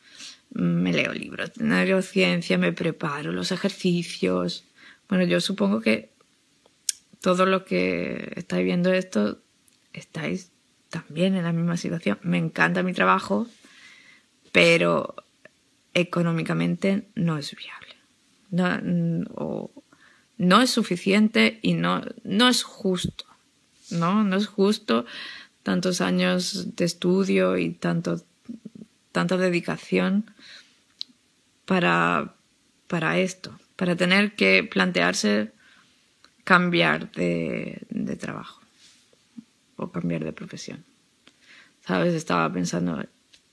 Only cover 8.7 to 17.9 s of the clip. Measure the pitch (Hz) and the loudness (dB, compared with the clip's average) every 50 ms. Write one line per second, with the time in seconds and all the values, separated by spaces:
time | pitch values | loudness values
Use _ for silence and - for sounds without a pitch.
8.7 | 185 175 175 185 185 185 185 185 - 214 208 - - - _ _ _ _ _ _ | 2 2 2 2 2 2 0 -2 -2 0 0 -2 -2 -8 _ _ _ _ _ _
9.7 | _ _ _ _ - 160 - - - 160 151 151 180 185 - - _ _ _ _ | _ _ _ _ -20 -18 -16 -12 -10 -8 -6 -6 -6 -6 -8 -12 _ _ _ _
10.7 | _ _ _ _ - 170 - - 147 160 180 196 190 185 165 170 170 165 170 170 | _ _ _ _ -12 -10 -10 -6 -2 0 2 2 2 0 0 0 0 0 0 0
11.7 | 170 175 - - 170 170 - 202 202 - - 175 175 175 165 160 - - 165 170 | 0 -2 -2 -4 -4 -2 -2 -2 -4 -2 -2 -2 0 0 0 -2 0 2 2 2
12.7 | 175 185 180 185 180 - 185 190 185 190 - - 196 208 233 233 - - - - | 2 0 0 0 0 2 4 4 4 2 2 0 -2 -2 -2 -4 -10 -18 -20 -20
13.7 | - - - - - - - - - _ _ _ _ _ _ _ - 180 170 170 | -20 -20 -20 -20 -20 -20 -20 -20 -20 _ _ _ _ _ _ _ 4 6 6 6
14.7 | 170 165 175 170 165 139 - - - - - _ _ _ - - _ _ _ _ | 6 6 4 4 2 2 0 -4 -8 -16 -20 _ _ _ -20 -20 _ _ _ _
15.7 | _ _ _ _ - 180 170 - - 175 170 170 165 165 165 - 165 165 170 175 | _ _ _ _ -2 -2 0 0 0 0 0 0 0 -2 -2 -2 -2 0 0 0
16.7 | 175 175 - 196 196 208 - - - - 170 165 156 147 143 - - - - - | -2 0 0 0 0 -2 -4 -6 -4 -2 0 0 0 -2 -4 -8 -12 -16 -18 -18
17.7 | - - - - | -18 -18 -20 -20